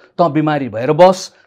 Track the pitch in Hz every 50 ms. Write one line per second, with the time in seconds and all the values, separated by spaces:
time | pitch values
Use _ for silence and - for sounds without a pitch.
0 | _ _ _ - 170 160 135 156 151 156 151 143 135 117 101 110 127 147 151 156
1 | 180 190 190 - - - _ _ _